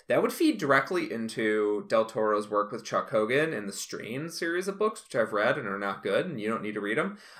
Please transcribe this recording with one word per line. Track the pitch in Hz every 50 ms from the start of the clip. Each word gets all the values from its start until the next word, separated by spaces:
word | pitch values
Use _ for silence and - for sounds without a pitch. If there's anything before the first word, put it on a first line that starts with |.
| _ -
that | 120 143
would | 202 247
feed | - - 349 302 240 196
directly | 160 135 135 135 139 - 190 175 160 -
into | 107 117 113 113 - 120 110 107 107 107 104 104 104 104 98 -
Del | 120 110 110
Toro's | 110 - 120 110 107 104 104 104 104
work | 104 104 101 104
with | 123 110 -
Chuck | - 110 95 - -
Hogan | - 110 107 107 127 143 156 160 151
and | 110 104 101
the | 98
Strain | - - - - - - 104 117 135 156 170
series | 165 - 180 170 170 180 185 196
of | 190 190
books, | 208 220 - - -
which | - - 127
I've | 110 107 113
read | 104 107 123 139 151
and | 123 101
are | 98 101
not | 101 98 95 - -
good, | 104 98 120 170 185
and | 151 113
you | 101 110
don't | 113 113
need | 104 107 104
to | 107
read | 101 101 110 143
'em. | 175 196 202 - - - -